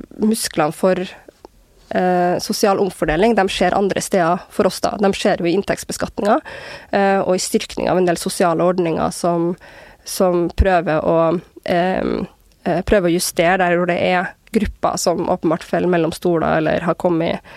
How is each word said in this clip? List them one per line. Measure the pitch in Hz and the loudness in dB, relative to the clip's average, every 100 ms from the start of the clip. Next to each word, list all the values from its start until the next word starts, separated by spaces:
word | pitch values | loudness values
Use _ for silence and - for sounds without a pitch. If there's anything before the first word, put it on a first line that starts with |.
| - - | -18 -2
musklene | 220 226 - - 151 | 0 0 -2 0 -2
for, | - 190 185 | 2 0 0
eh, | 185 - - _ - _ _ _ _ - 185 180 175 180 | -4 -10 -20 _ -20 _ _ _ _ -2 2 2 2 0
sosial | - 214 214 196 | -4 0 2 2
omfordeling, | 190 - 160 156 220 214 | 0 -2 -2 2 2 4
de | 190 | 0
skjer | - 180 190 | 2 0 2
andre | 196 180 | 0 -2
steder | - 196 165 180 - | -2 0 2 0 -4
for | - 190 | -2 -2
oss, | - | 0
da. | - 202 | -4 0
De | 202 | 0
skjer | 196 214 175 | 0 0 0
jo | 175 | 0
i | 190 | 0
inntektsbeskatningen, | - 170 - - - - 208 262 - - - - - | -2 -6 -6 -8 -6 -4 0 0 -2 -16 -16 -18 -4
eh, | 202 196 196 | 0 2 2
og | 180 185 | 0 -2
i | |
styrkning | - 220 - - - | 0 -2 -4 -4 0
av | 175 | 2
en | 180 | 2
del | 170 | 0
sosiale | 190 - 180 160 170 | -4 0 0 2 2
ordninger | 185 170 160 165 | 2 -2 0 -2
som, | - 175 170 170 180 - - - - | -2 -2 0 -2 -4 -12 -20 -20 -20
som | - - 185 175 170 | -14 -2 0 2 -2
prøver | - 190 180 165 156 - | 0 2 2 2 0 2
å, | 165 165 170 - - - | 2 2 0 -6 -12 -2
ehm, | 175 180 190 62 - 185 - _ _ - | 0 0 0 -2 -4 -6 -12 _ _ -4
eh, | 165 | -2
prøver | - 214 175 | 2 2 4
å | |
justere | 170 - - 165 190 | 0 -2 0 2 2
der | 180 175 | 2 2
hvor | 175 | 2
det | 175 | 2
er | 185 180 180 - _ | 0 0 -2 -10 _
grupper | 220 202 - 165 - | -2 -2 -2 -4 -2
som | - 170 175 | -2 -2 -2
åpenbart | 180 170 160 | 0 0 -2
faller | - 175 175 | -2 -2 0
mellom | 175 160 | 2 0
stoler | - 180 170 160 160 | 0 0 2 2 2
eller | 156 170 | 2 0
har | 170 - | 0 0
kommet | 180 165 170 196 - | 0 0 0 -4 -8